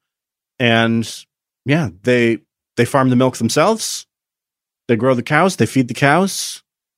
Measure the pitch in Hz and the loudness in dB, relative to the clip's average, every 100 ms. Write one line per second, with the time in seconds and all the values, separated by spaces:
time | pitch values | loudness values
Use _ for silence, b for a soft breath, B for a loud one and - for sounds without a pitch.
0 | _ _ _ _ _ - 120 113 113 113 | _ _ _ _ _ -4 0 2 2 0
1 | 110 - - _ _ _ - 151 131 87 | -4 -10 -20 _ _ _ -4 -2 -2 -4
2 | - 123 117 117 - _ _ - 156 139 | 0 2 2 0 -6 _ _ -4 0 2
3 | 131 123 127 - 113 - 170 220 - - | 2 2 2 0 -2 0 0 -2 -6 -10
4 | - _ _ _ _ _ _ _ - 117 | -14 _ _ _ _ _ _ _ -4 0
5 | 127 123 117 151 190 - 110 131 123 - | 0 0 0 0 2 0 0 0 -2 0
6 | 143 156 190 - - - _ _ _ | 0 2 0 -4 -10 -12 _ _ _